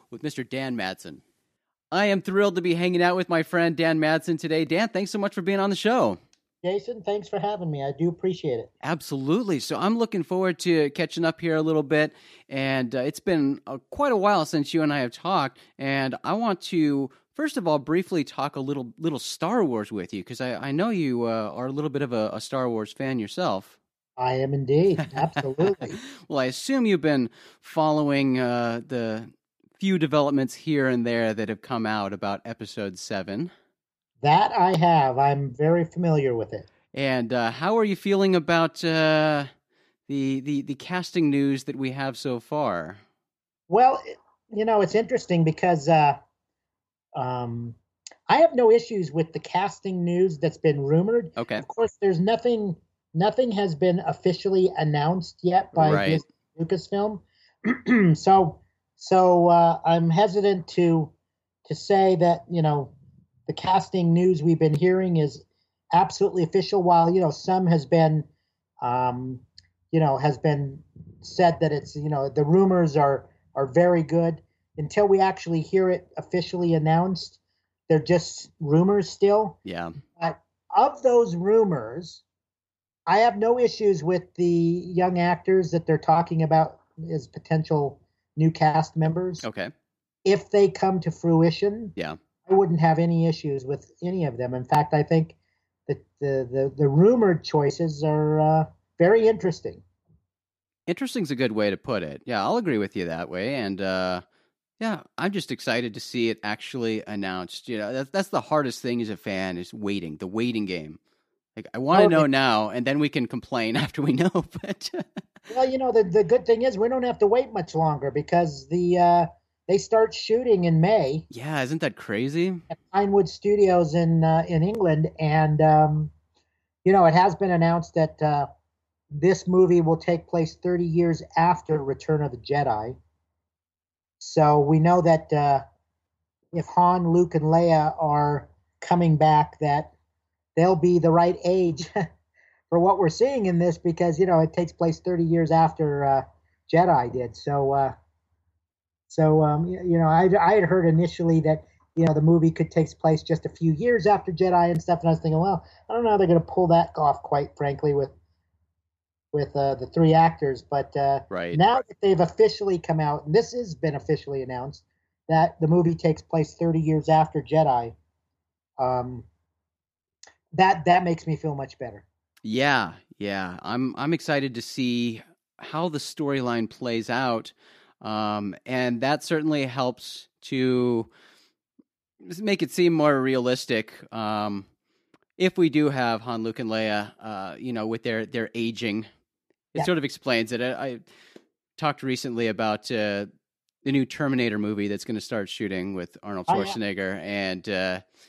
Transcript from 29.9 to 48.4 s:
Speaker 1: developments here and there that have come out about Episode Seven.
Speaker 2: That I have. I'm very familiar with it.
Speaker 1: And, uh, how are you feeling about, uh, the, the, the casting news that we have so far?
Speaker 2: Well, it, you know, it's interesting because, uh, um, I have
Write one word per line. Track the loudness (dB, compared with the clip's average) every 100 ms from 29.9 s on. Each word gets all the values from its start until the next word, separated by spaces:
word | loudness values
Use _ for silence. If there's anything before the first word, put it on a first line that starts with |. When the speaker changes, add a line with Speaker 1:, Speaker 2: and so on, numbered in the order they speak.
| 0
Speaker 1:
developments | 0 0 2 0 -2
here | -6 -4 0 0
and | 0 -2
there | 0 -2
that | -2 -6
have | -8
come | -8 -6 -4
out | -4 -6
about | -6 -8 -8 -10
Episode | -14 -14 -10 -10 -10
Seven. | -10 -8 -8 -8 -10 _ _ _ _ _ _ _
Speaker 2:
That | 2 2 2
I | 2 2 4
have. | 4 4 2 2
I'm | 0 0 -4
very | -2 2 2
familiar | 0 -2 0 2 0 -2
with | -6
it. | -10 -14 _ _
Speaker 1:
And, | -6 -2 -2 -2
uh, | -2 -2
how | -2 -2 0
are |
you | 0 -2
feeling | -2 2 2 2
about, | 2 0 0 -2 -2
uh, | 2 2 2 2 -2 -6 _ _ _ _ _ -8
the, | -4 -4 -4
the, | -4 -6
the | -6 -10
casting | -6 -8 -4 0 0
news | 2 0 -2
that | -6 -8
we | -6
have | -6 -8 -6
so | -6 -6
far? | -6 -4 -2 -2 -6 -14 _ _ _ _ _ _ -2
Speaker 2:
Well, | 4 4 2 -8
it, | -18 _ _ -12 -4
you |
know, | 0 2
it's | 2 0
interesting | 0 -2 0 2
because, | 2 2 0 0 2
uh, | 4 4 0 _ _ _ _ _ _ _ _ _ -8
um, | -6 -6 -6 -8 -12 -16 _ _ -20 _ 0
I |
have | 4